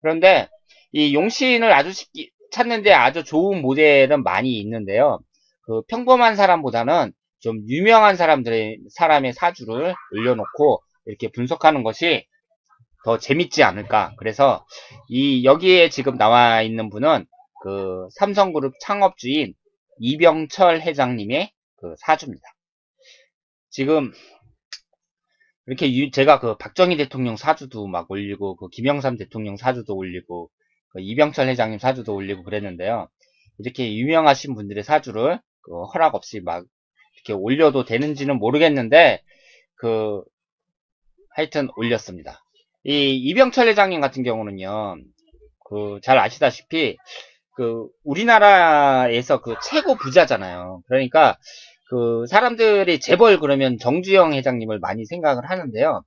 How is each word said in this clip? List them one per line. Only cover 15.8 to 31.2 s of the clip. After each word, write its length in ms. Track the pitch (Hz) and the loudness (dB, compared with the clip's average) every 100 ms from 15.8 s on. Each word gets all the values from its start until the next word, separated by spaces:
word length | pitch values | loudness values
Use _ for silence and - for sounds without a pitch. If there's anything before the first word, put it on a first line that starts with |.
| 165 | 4
지금 280 | - 135 123 | 2 -6 0
나와 440 | 107 120 120 113 | 4 6 6 2
있는 280 | 113 113 110 | 0 -6 -8
분은 360 | 104 143 139 - _ _ _ | -4 0 0 -4 _ _ _
그 460 | 98 98 95 92 92 - | -10 -8 -8 -10 -14 -4
삼성그룹 580 | 202 202 196 156 135 _ | -2 0 0 0 -6 _
창업주인 720 | - 202 196 _ 120 147 117 - _ _ _ _ | -8 0 0 _ -6 -4 -4 -10 _ _ _ _
이병철 840 | 117 151 170 160 151 - 180 165 | -6 2 2 2 -6 2 2 2
회장님의 720 | 160 143 127 120 104 135 208 _ _ _ | -4 -2 -2 -2 -4 -6 -6 _ _ _
그 160 | 87 78 | -18 -12
사주입니다. 440 | - 156 147 92 - _ _ _ _ _ _ _ _ _ _ _ _ | -2 -2 -2 -16 -20 _ _ _ _ _ _ _ _ _ _ _ _
지금 420 | - 135 156 123 - _ _ _ _ _ - _ _ _ _ _ _ _ _ - | -6 0 0 -2 -12 _ _ _ _ _ -20 _ _ _ _ _ _ _ _ -14
이렇게 260 | 131 143 | -4 -2
유-, 160 | 127 139 | 0 -2
제가 280 | 135 135 139 | 0 2 2
그 180 | 120 107 | 2 -8
박정희 400 | - - 180 165 | -10 0 0 0
대통령 400 | 139 131 123 110 | -4 -4 -6 -4
사주도 500 | 143 - 135 113 101 | -4 -4 -6 -14 -10
막 220 | 87 87 | -10 -8
올리고, 460 | 98 101 98 98 92 | -10 -10 -10 -10 -10
그 140 | 92 | -18
김영삼 480 | - 123 143 131 120 | -6 -4 -2 -4 -6
대통령 380 | 98 110 107 101 | -12 -12 -12 -6
사주도 400 | 120 127 110 98 | -6 -6 -8 -10
올리고, 540 | 92 90 _ 87 85 _ _ _ _ | -10 -12 _ -16 -16 _ _ _ _
그 100 | 92 | -16
이병철 480 | 95 120 | -8 0